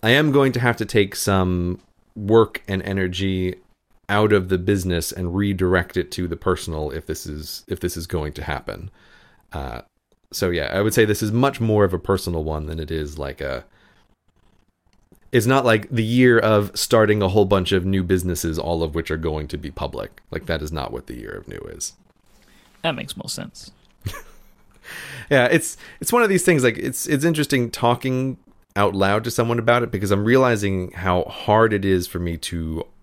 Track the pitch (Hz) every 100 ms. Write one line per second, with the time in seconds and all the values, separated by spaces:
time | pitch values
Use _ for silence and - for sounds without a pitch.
0 | 110 135 156 139 135 123 120 117 104 110
1 | 98 - - 95 92 90 87 90 _ _
2 | _ - 101 113 107 - - 95 95 98
3 | 92 90 98 92 92 92 _ _ _ _
4 | - 104 107 104 92 92 92 101 92 85
5 | 82 - 90 92 101 98 92 92 85 -
6 | - - 90 85 - 87 - 78 76 73
7 | - 78 - 76 76 - _ 92 87 87
8 | 82 82 76 - - 71 - - 95 _
9 | _ _ _ _ _ 80 67 58 - _
10 | _ _ _ - 95 85 71 95 107 107
11 | 107 101 110 113 135 - 113 104 98 90
12 | - 95 - 85 78 76 76 80 76 80
13 | 73 71 71 65 69 64 - _ _ _
14 | _ _ _ _ _ _ _ _ _ _
15 | _ _ - 123 113 135 123 110 101 120
16 | 110 123 127 117 110 107 101 - - 117
17 | 107 107 95 101 95 98 90 95 92 95
18 | 87 92 90 82 85 80 - 85 80 78
19 | - 78 80 78 73 76 76 - 73 -
20 | - - _ 82 - 82 76 78 65 60
21 | - 60 52 50 50 50 50 50 - _
22 | _ _ _ _ _ _ _ _ 165 139
23 | - - - - 90 - - _ _ _
24 | - - - - - _ _ _ - -
25 | - - - 139 123 160 - - - -
26 | - 240 226 190 - 160 123 113 - 127
27 | - 143 160 156 143 135 117 - 120 123
28 | 135 131 131 127 _ _ _ - 101 98
29 | 98 104 113 - 117 117 117 120 117 98
30 | 98 101 107 127 127 113 101 95 90 -
31 | 95 90 - - - 107 113 104 98 92
32 | 87 85 87 82 - 85 80 80 - _